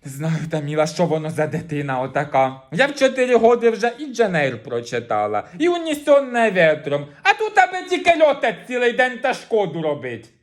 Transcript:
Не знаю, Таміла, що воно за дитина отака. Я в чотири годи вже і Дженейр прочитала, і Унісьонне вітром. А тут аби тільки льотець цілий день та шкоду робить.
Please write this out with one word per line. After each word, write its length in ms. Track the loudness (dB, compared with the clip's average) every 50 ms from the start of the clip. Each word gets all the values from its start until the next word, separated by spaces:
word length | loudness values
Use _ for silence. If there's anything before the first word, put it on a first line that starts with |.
| _
Не 60 | -14
знаю, 380 | -12 -6 -4 -4 -2 -4 -4 -4
Таміла, 360 | -4 -4 -4 -2 0 0 0
що 200 | 0 0 -2 0
воно 240 | 0 0 -2 -4 -4
за 160 | -2 -2 -2
дитина 540 | -2 -2 -6 -6 -6 -6 -6 -4 -4 -4 -4
отака. 640 | -4 -2 -2 -4 -4 0 2 2 2 2 -2 -8 -14 _
Я 140 | 0 0 0
в 80 | 0 2
чотири 420 | 0 0 0 2 0 2 4 4
годи 340 | 6 6 6 4 6 2 0
вже 220 | 2 2 -2 -4 -4 -4
і 80 | -12
Дженейр 560 | -10 -2 0 0 0 2 0 0 -2 -2 -6
прочитала, 800 | -10 -6 -6 -6 -6 -4 -6 -8 -4 -2 -2 0 0 0 -2 -4 -6 -6 -6 -2
і 100 | 0 0
Унісьонне 840 | 0 -2 -4 -6 -6 -4 2 4 4 4 4 0 0 0 0 2
вітром. 560 | 4 4 4 4 4 0 -2 -4 -4 -4 -4 -8 -18 -2
А 120 | 0 0 0
тут 240 | 2 -2 0 4 2
аби 300 | 2 2 0 -8 -4 -4
тільки 340 | -4 0 2 2 4 6
льотець 440 | 4 4 4 2 -2 -4 -4 -4 -10
цілий 260 | -6 -4 0 0 0
день 260 | 2 2 0 0 0 -4
та 160 | -4 -4 -4
шкоду 480 | -4 -6 -2 0 0 0 -2 -4 -4
робить. 480 | -4 -4 -4 -4 -6 -10 -10 -12 -14 _ _ _